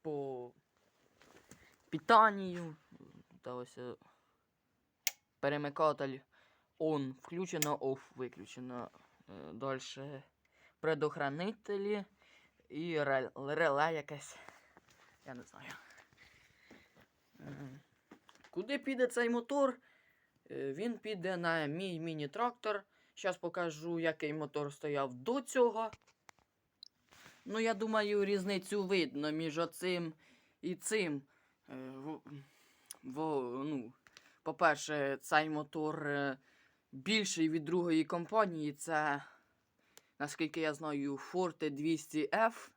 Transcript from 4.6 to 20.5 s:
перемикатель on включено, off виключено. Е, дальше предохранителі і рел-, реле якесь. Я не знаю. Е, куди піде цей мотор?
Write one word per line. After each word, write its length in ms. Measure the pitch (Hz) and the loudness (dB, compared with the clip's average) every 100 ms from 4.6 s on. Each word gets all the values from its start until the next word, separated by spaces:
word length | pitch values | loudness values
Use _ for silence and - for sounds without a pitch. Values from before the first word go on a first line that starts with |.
| _ _ _ _ - - _ _ | _ _ _ _ -6 -6 _ _
перемикатель 800 | 143 147 147 143 156 143 139 131 _ _ _ _ _ _ | 0 0 -2 2 2 4 -2 -4 _ _ _ _ _ _
on 320 | 160 151 135 | 0 2 -2
включено, 640 | 131 - 170 185 165 151 143 | -6 -8 -6 -4 0 0 2
off 240 | 135 139 - - | 0 -2 -8 -8
виключено. 760 | 123 - 104 - 127 123 113 - - _ - | -8 -8 -16 -12 -10 -10 -10 -14 -20 _ -18
Е, 40 | 95 73 | -16 -14
дальше 680 | 101 135 131 - 135 139 139 - _ _ _ - _ | -8 -4 -4 -6 -12 -12 -12 -16 _ _ _ -20 _
предохранителі 1300 | 156 156 151 160 143 143 190 220 - 202 202 208 196 _ - - _ _ _ | 0 2 0 0 -2 0 -4 -6 -6 -2 0 -2 -4 _ -20 -20 _ _ _
і 300 | 147 170 160 | -6 -2 0
рел-, 560 | 139 135 127 - 139 156 | 4 2 2 -6 -4 4
реле 380 | 165 139 160 | 4 6 2
якесь. 440 | 160 143 143 - - - - _ - _ - - _ 139 | 0 -6 -12 -12 -16 -18 -20 _ -20 _ -20 -20 _ -16
Я 80 | |
не 100 | 123 | -14
знаю. 280 | - - 135 - - - - _ - - - _ - - _ - _ _ _ - | -16 -18 -16 -16 -18 -20 -20 _ -20 -20 -20 _ -20 -20 _ -20 _ _ _ -18
Е, 400 | 147 143 139 139 _ _ _ - - - - | -14 -12 -14 -16 _ _ _ -20 -20 -20 -10
куди 300 | - 220 277 | -8 -4 -4
піде 280 | 277 254 247 | -4 2 2
цей 220 | 240 240 | 2 2
мотор? 500 | 240 233 285 269 254 _ _ _ _ _ _ - | 0 0 2 2 2 _ _ _ _ _ _ -10